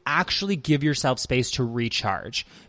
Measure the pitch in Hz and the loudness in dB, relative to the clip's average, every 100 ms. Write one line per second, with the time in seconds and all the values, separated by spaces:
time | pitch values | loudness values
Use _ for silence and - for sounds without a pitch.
0 | - 151 180 - 196 180 151 147 151 143 | 0 0 2 -2 0 -2 2 2 2 2
1 | 139 127 - 127 120 - 117 120 117 - | 2 0 0 0 0 -2 -2 0 -2 0
2 | 107 92 - - - - | -2 -2 -4 -8 -8 -16